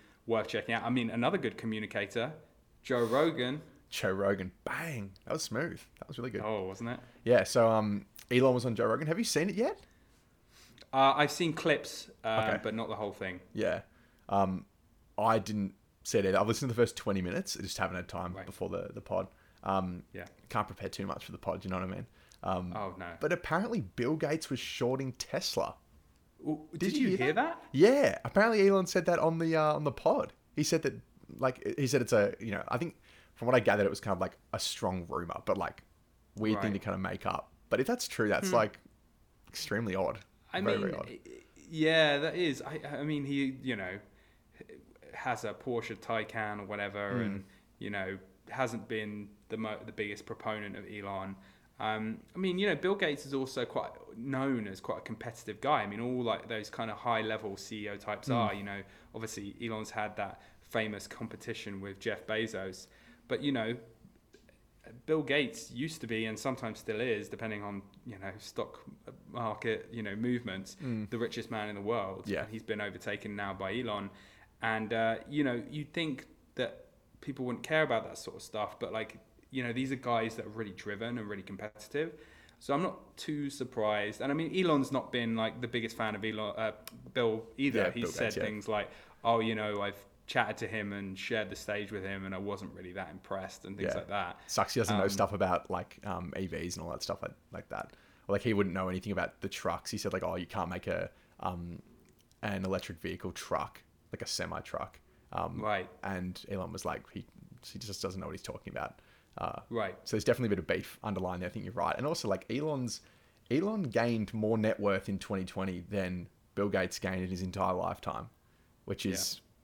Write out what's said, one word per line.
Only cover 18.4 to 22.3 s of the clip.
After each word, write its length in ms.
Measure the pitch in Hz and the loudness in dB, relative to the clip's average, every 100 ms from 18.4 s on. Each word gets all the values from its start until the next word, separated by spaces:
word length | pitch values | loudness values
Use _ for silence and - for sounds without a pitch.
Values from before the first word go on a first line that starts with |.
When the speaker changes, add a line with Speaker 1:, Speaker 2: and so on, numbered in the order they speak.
| - | -10
Speaker 2:
before 240 | - 90 | -6 -4
the, 200 | 90 87 | -4 -6
the 80 | 87 | -10
pod. 260 | - 92 95 - - - | -2 -2 -2 -10 -20 -8
Um, 400 | - 95 92 90 - | 0 0 0 -6 -12
Speaker 1:
Yeah. 120 | 95 85 - - | -14 -14 -18 -4
Speaker 2:
can't 180 | 123 - | -2 -2
prepare 220 | 95 104 | -4 -8
too 160 | - 98 | -6 -6
much 180 | - - | -6 -8
for 60 | |
the 60 | 87 | -8
pod, 260 | - 92 | -4 -4
you 80 | 95 | -2
know 60 | 92 | -2
what 100 | 92 | -2
I 60 | 90 | -6
mean? 100 | 120 - - | -10 -16 -20